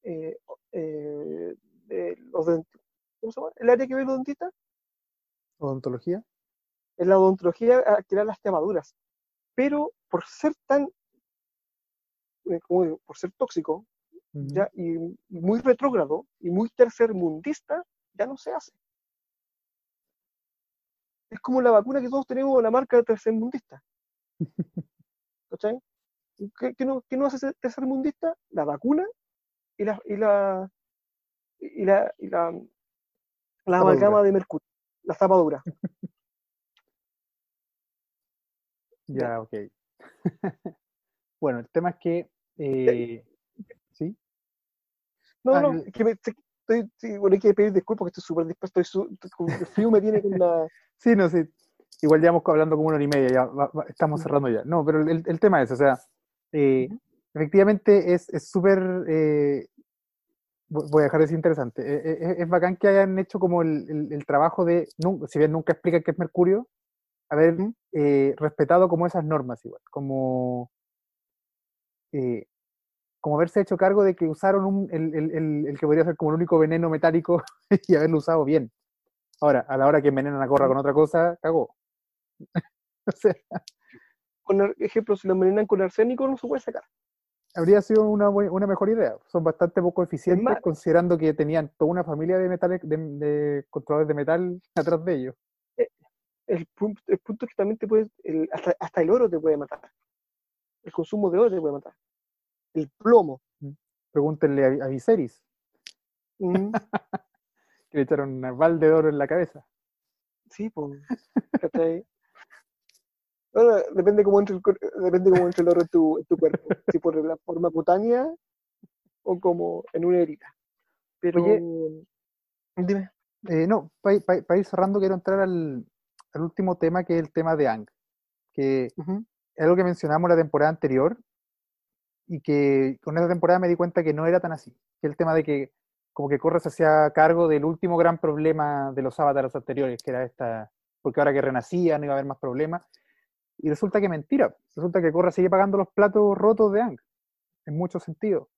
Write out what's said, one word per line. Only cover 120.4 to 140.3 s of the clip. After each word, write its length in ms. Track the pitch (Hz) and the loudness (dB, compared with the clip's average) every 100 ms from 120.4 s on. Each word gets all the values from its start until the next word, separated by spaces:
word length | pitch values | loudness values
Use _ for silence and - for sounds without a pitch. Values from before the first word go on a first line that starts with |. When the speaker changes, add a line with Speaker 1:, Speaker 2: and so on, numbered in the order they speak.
| - _ _ _ _ _ _ _ | -18 _ _ _ _ _ _ _
Speaker 1:
Pero, 220 | 175 170 | -2 0
Speaker 2:
Oye. 180 | 175 214 170 165 160 156 - _ _ _ _ _ _ - | 2 2 0 -6 -6 -8 -20 _ _ _ _ _ _ -6
Speaker 1:
dime. 340 | 180 202 190 _ _ _ - | -2 -2 -4 _ _ _ -4
Speaker 2:
Eh, 180 | 160 165 | -2 0
no, 240 | 214 - _ | -2 -4 _
pa-, 180 | 202 202 - | 0 0 2
pa-, 140 | 185 | -2
pa 140 | - 180 | 2 0
ir 80 | |
cerrando, 340 | 196 185 190 202 | 0 -2 0 0
quiero 160 | 190 | 0
entrar 260 | 185 185 196 | -2 -2 0
al, 440 | 190 175 156 127 - _ _ _ _ | 0 -2 -4 -8 -12 _ _ _ _
al 100 | - | -8
último 360 | 165 - 185 180 | -8 -4 -4 0
tema, 260 | 165 180 | 0 -2
que 100 | 175 170 | -2 -2
es 20 | |
el 80 | 156 | -2
tema 240 | - 160 160 | -4 -2 0
de 120 | 135 | 0
Aang, 180 | 110 104 _ _ _ _ _ _ | -2 -8 _ _ _ _ _ _
que 340 | - 135 135 123 - | -4 -2 0 -2 -8
Speaker 1:
Ujú. 280 | 160 196 226 _ _ | -8 -8 -8 _ _
Speaker 2:
es 80 | - | -2
algo 120 | 160 180 | 2 2
que 80 | |
mencionamos 460 | 180 175 156 156 175 | 2 -2 -2 0 2
la 60 | 170 | 2
temporada 340 | 156 147 151 | 2 2 0
anterior 480 | 165 147 131 151 233 _ _ _ _ _ _ _ _ _ _ _ | 0 -2 0 0 -2 _ _ _ _ _ _ _ _ _ _ _
y 140 | 165 | -12
que 580 | - 143 143 135 135 131 | -2 0 2 2 0 -4
con 160 | - 160 | -6 -2
esa 100 | 170 | -2
temporada 300 | 180 170 180 | 0 2 2
me 100 | 180 | 2
di 80 | 170 | 0
cuenta 260 | 175 180 | 0 -2
que 120 | 156 | -2
no 120 | 147 165 | 0 0
era 140 | 180 | 0
tan 120 | 175 | -2
así, 220 | 160 - _ _ _ | -10 -14 _ _ _
que 60 | 151 | -8
el 80 | 147 | -4
tema 180 | 165 | 0
de 100 | 160 | 0
que 280 | 156 143 135 _ _ _ _ | 0 -4 -6 _ _ _ _
como 140 | - 143 | -8 -4
que 100 | 143 | -2
Korra 220 | 165 165 | 0 -2
se 80 | 156 | -4
hacía 420 | - 160 151 151 | 0 4 4 4
cargo 340 | 151 156 170 170 | 4 4 4 2
del 160 | 151 | 2
último 320 | 151 165 180 170 | 0 -2 -2 2
gran 220 | 170 165 | 2 2
problema 760 | 160 147 156 156 147 143 139 | -4 0 -2 0 -2 -4 -6
de 80 | 135 | -6
los 160 | 131 - | -6 -2
avatars 380 | 143 139 135 143 | 0 0 -4 -8
anteriores, 460 | - 131 135 120 | -8 -6 -4 -6
que 80 | - | -8
era 140 | 127 | -8
esta, 460 | 127 | -8